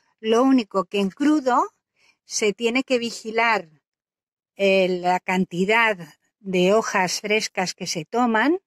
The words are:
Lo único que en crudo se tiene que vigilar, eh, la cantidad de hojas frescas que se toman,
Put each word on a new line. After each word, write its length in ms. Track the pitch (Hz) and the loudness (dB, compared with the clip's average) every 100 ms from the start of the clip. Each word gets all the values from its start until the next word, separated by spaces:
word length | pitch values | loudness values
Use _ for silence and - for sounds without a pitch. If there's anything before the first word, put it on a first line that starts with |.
| _ _ | _ _
Lo 220 | 220 226 | 0 2
único 420 | 269 262 208 196 180 | 4 2 2 -4 -2
que 160 | 202 | -2
en 80 | 196 | -2
crudo 640 | - 294 302 254 262 403 _ _ _ _ _ | 0 2 2 2 0 0 _ _ _ _ _
se 300 | - - 214 | -10 -2 -2
tiene 320 | 196 233 254 269 | 0 -2 -2 0
que 140 | 247 | -2
vigilar, 680 | 233 - 220 220 233 208 165 151 _ _ _ _ _ _ _ - | -2 -8 -6 -2 0 0 -4 _ _ _ _ _ _ _ _ -2
eh, 320 | 196 190 185 180 | 2 4 2 0
la 180 | 180 180 | -2 -2
cantidad 760 | - 185 180 175 190 226 226 185 156 _ _ _ | -2 -2 -2 -2 0 2 2 -2 -10 _ _ _
de 340 | 190 180 180 | -4 0 2
hojas 460 | 220 214 202 180 - | 2 0 -2 -2 -4
frescas 540 | 208 214 - 202 180 | -4 -4 -4 -6 -6
que 120 | - - | -8 -8
se 200 | 170 156 | -8 -6
toman, 560 | 233 240 220 269 370 | -2 0 0 0 -2